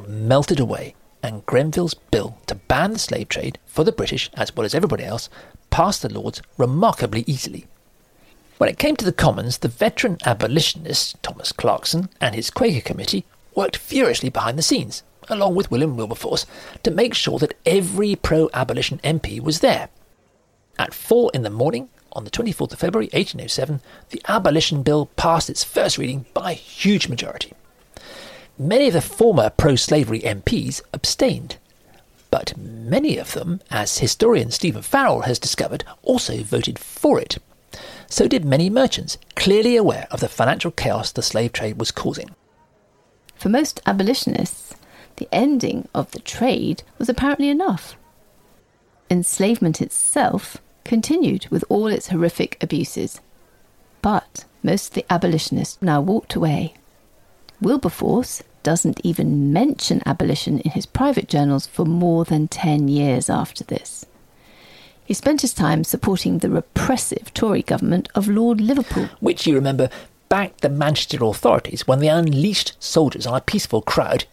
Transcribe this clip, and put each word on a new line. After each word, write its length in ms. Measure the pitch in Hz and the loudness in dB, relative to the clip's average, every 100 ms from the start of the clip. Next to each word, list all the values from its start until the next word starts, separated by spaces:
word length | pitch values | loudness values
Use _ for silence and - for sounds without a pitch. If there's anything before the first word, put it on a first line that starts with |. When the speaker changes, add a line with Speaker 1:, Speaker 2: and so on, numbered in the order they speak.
| 101 | -4
Speaker 1:
melted 520 | 107 110 135 139 147 | -4 2 2 4 0
away, 360 | 113 101 - - _ - | 0 -2 -8 -16 _ -10
and 240 | 120 107 - | -8 -8 0
Grenville's 480 | 127 156 165 170 | 2 2 0 -2
bill 440 | - - 110 113 - - | -4 -2 -2 -2 -10 -12
to 80 | - | -10
ban 380 | - 131 196 | -2 0 0
the 60 | 220 | -2
slave 300 | - - - | -4 -4 -4
trade 300 | - - - _ | -4 -4 -8 _
for 160 | - | 0
the 80 | 175 | 2
British, 400 | 226 92 - - | 2 -4 -4 -6
as 220 | - 107 - | -4 -4 -2
well 100 | 107 | -2
as 80 | |
everybody 300 | 139 185 110 | 0 0 -2
else, 260 | - 113 - - - - - | -4 -8 -10 -18 -20 -18 -4
passed 320 | - 185 - | 2 2 0
the 100 | 117 | -6
Lords 300 | 104 107 - - - | -6 -8 -10 -12 0
remarkably 680 | 135 147 220 - 110 110 117 | 0 4 2 2 -2 -2 -2
easily. 400 | 131 - - - - _ _ _ _ _ _ _ - | -4 -6 -12 -16 -20 _ _ _ _ _ _ _ 0
When 120 | - | 0
it 80 | - | 2
came 180 | 302 302 | 0 0
to 80 | 190 | -2
the 60 | |
Commons, 480 | - 151 101 117 - | 2 2 2 -4 -4
the 80 | 117 | -4
veteran 520 | - - - 240 170 | 0 -2 0 -2 0
abolitionist, 1000 | 127 110 113 151 - - 80 - - - | -2 0 0 0 0 -4 -4 -4 -4 -6
Thomas 280 | - - - | -10 -8 -10
Clarkson, 580 | - 113 - - 165 185 - | -2 -2 0 -2 -2 -4 -4
and 160 | 123 110 | -4 -2
his 160 | - | -6
Quaker 300 | - 233 131 | 0 0 0
committee 440 | - - - 196 - _ - - | -4 -6 -4 -4 -6 _ -8 -4
worked 200 | 196 - | -2 -4
furiously 540 | - 269 196 117 131 | -4 2 2 2 -2
behind 280 | 117 113 143 | -4 -4 -2
the 60 | |
scenes, 380 | - 254 110 - _ _ - | 0 0 -2 -10 _ _ -8
along 260 | 214 196 180 | 0 0 0
with 160 | - | 0
William 260 | 120 156 117 | 0 0 -2
Wilberforce, 480 | 110 113 - - - - - - | -6 -6 -4 -4 -6 -14 -20 -4
to 80 | 220 | -2
make 240 | 180 240 - | 2 0 0
sure 240 | - 131 | -2 0
that 180 | 151 - 165 | -2 0 2
every 500 | 196 180 196 208 190 | 2 2 0 0 0
pro-abolition 840 | - 160 160 123 127 123 - - | 2 2 2 0 -2 -2 -4 -4
M 160 | 143 160 | -2 -2
P 200 | 107 104 | -2 -4
was 200 | 143 156 | -4 2
there. 300 | 262 151 - _ _ _ _ _ _ _ _ - | 2 2 -4 _ _ _ _ _ _ _ _ -6
At 160 | - | -6
four 380 | - - 233 233 | -6 2 4 4
in 80 | 131 | 0
the 80 | 107 | -4
morning, 400 | 107 143 233 262 _ _ | 0 0 0 -8 _ _
on 100 | - | -12
the 60 | 104 | -8
twenty-fourth 420 | - 226 - 139 | -4 -4 -2 -6
of 60 | - | -2
February 320 | 170 220 214 | -2 0 0
eighteen 280 | - - 123 | -2 -2 -6
oh 60 | 113 | -6
seven, 340 | - 135 143 - - - | -4 -4 -6 -8 -20 -16
the 100 | - - | -12 -2
abolition 560 | 214 180 156 - 147 | 2 4 2 2 0
bill 240 | 139 151 143 - | 2 2 0 -2
passed 340 | 170 165 - | 2 2 0
its 140 | - | -6
first 340 | - - 180 - | -2 0 0 0
reading 280 | 120 139 - - | -4 -6 -6 -6
by 160 | 190 | -6
a 40 | 160 | -8
huge 520 | - - 190 202 - | -12 -2 2 2 0
majority. 460 | 120 - - - - _ _ _ - - - - - - - | -6 -8 -10 -12 -14 _ _ _ -20 -20 -20 -20 -20 -20 -6
Many 300 | 139 240 277 | 0 4 4
of 40 | |
the 80 | 170 | 2
former 480 | - - 233 156 110 | 0 4 6 6 4
pro-slavery 760 | - 156 127 - 151 113 110 | 4 4 4 4 2 2 -2
M 200 | 117 98 | -4 -2
Ps 400 | - 214 120 - - | 0 0 -2 -8 -10
abstained, 600 | - - - 262 123 120 - _ _ _ - _ _ - | -6 -4 0 0 0 -8 -16 _ _ _ -20 _ _ -4
but 260 | - - - | -4 -4 -10
many 600 | 110 113 113 220 302 - | -14 -12 -2 0 2 -2
of 140 | - | -4
them, 280 | - 170 180 - | -8 -6 -6 -4
as 260 | 226 101 - | -4 -2 0
historian 540 | 127 - 226 190 117 | 0 2 4 4 2
Stephen 320 | - 170 107 | -2 -2 -2
Farrell 380 | - 277 247 120 | -2 2 2 2
has 180 | 127 120 | 0 -2
discovered, 440 | 120 - - - - - | -2 -4 -4 -6 -10 -8
also 400 | - - - 120 | 0 0 0 -6
voted 340 | 107 120 113 117 | -2 -2 -2 -6
for 420 | - - 101 - | -12 0 2 2
it. 200 | - - _ _ _ - - - - | 0 -8 _ _ _ -20 -18 -20 -8
So 160 | - 202 | 2 4
did 160 | 262 | 4
many 260 | 143 139 185 | 4 2 4
merchants, 480 | 233 262 - - - - - | 4 2 0 -8 -12 -10 0
clearly 400 | 190 208 233 233 | 4 6 6 4
aware 280 | 185 - - | 4 0 -6
of 80 | - | -4
the 80 | 120 | -4
financial 420 | - 123 - 170 | 2 2 2 -4
chaos 440 | - 123 104 104 | -2 -2 -2 -2
the 80 | - | -4
slave 320 | - 110 117 | -2 0 -2
trade 260 | - 110 117 | -2 -6 -4
was 120 | 113 | -6
causing. 440 | - - - - - _ _ _ _ _ _ _ _ - - | -4 -6 -6 -12 -18 _ _ _ _ _ _ _ _ -20 -4
Speaker 2:
For 120 | 190 | 2
most 320 | 254 302 - - | 2 2 -2 -2
abolitionists, 920 | 196 196 262 - - - - - - - - - - | 2 2 2 0 -2 -4 -6 -16 -20 -20 -20 -20 -14
the 140 | - | -4
ending 560 | 170 277 269 165 - - - | 0 2 2 0 -4 -4 -4
of 160 | 175 | -4
the 80 | - | -8
trade 640 | - - 254 - - 170 - - | -12 -2 0 2 0 -4 -8 -6
was 100 | 233 | -2
apparently 400 | 247 277 285 285 | 0 0 2 0
enough. 480 | 285 370 175 - - _ _ _ _ _ _ _ _ _ _ - | 2 0 -2 -6 -20 _ _ _ _ _ _ _ _ _ _ 0
Enslavement 720 | 180 175 - 196 233 170 160 | 0 0 0 2 2 2 0
itself 760 | - - - 294 - - - - _ _ | -2 -2 0 2 2 0 -6 -18 _ _
continued 640 | - 226 - 330 240 190 - | -2 0 2 2 2 0 -2
with 140 | 170 - | -2 0
all 180 | 208 220 | 0 0
its 220 | 196 - | -2 -2
horrific 520 | 170 170 - - - | 0 0 0 -4 -4
abuses, 600 | - 147 - - - - _ _ _ _ _ _ _ - | -4 -2 -2 -6 -8 -8 _ _ _ _ _ _ _ -4
but 420 | 202 214 - - - - | 0 0 -2 -20 -20 -6
most 280 | - 196 - | 0 0 -2
of 40 | - | -6
the 100 | - | 0
abolitionists 720 | 175 180 160 - - 147 - | 0 2 0 0 -4 -4 -2
now 200 | 185 147 | 0 2
walked 340 | 170 214 - 185 | 2 -2 -2 -2
away. 380 | 165 147 160 - _ _ _ _ _ _ - - | 0 0 -4 -8 _ _ _ _ _ _ -20 -2
Wilberforce 840 | 202 277 - - - 226 254 - - _ | 0 2 0 -2 0 0 0 -8 -14 _
doesn't 380 | - 165 - - 175 | 0 2 0 0 -2
even 480 | 165 147 147 143 | 0 2 2 2
mention 500 | 156 285 - - 185 - | 4 2 0 0 0 0
abolition 540 | - - - - 143 | 0 0 0 0 0
in 120 | 160 | 0
his 140 | - - | -4 -6
private 440 | - 277 254 - | 0 2 2 0
journals 360 | 147 143 135 - | 2 2 2 -2
for 200 | - 165 | -2 0
more 400 | 175 175 165 165 | 2 4 2 2
than 240 | 156 151 | 2 0
ten 400 | - 160 147 139 | -2 0 2 2
years 400 | 143 143 127 - | 2 2 2 0
after 340 | - 156 - | -2 -2 -8
this. 420 | - - - - - _ _ _ - - - - - _ | -8 -8 -8 -18 -18 _ _ _ -20 -20 -20 -20 -20 _
He 120 | - 196 | -6 -2
spent 260 | 277 302 | 2 2
his 120 | 254 | 0
time 300 | - 160 160 | 0 2 2
supporting 540 | 160 - - 185 185 175 | 0 0 0 0 0 0
the 120 | - | 2
repressive 840 | 170 - - - 254 - - - | 0 -2 -4 0 0 -2 -6 -6
Tory 300 | - 220 185 | -2 0 0
government 440 | - - - 175 - 208 | 0 0 2 0 0 0
of 140 | 202 | 2
Lord 320 | 202 233 220 | 4 4 4
Liverpool. 480 | 214 277 233 - 285 - | 2 2 0 -2 -4 -2
Speaker 1:
Which, 260 | - 339 165 | -2 0 2
you 100 | 135 | 4
remember, 340 | 135 135 127 - - _ - | 2 2 0 -2 -20 _ -2
backed 320 | 190 190 - | 0 0 -2
the 80 | 143 | -2
Manchester 520 | 143 151 147 - 147 110 | 2 2 0 -2 0 0
authorities 600 | - - 127 - - - | 0 2 0 0 -6 0
when 140 | 135 | 4
they 80 | 151 | 4
unleashed 720 | 165 160 139 196 196 - - | 4 4 2 2 0 -4 -8
soldiers 480 | - 165 139 - 117 | 0 2 2 0 -4
on 80 | 127 | -2
a 60 | |
peaceful 400 | - 208 - 110 | 0 -2 0 -2
crowd 420 | - - - - - | 0 0 2 0 -2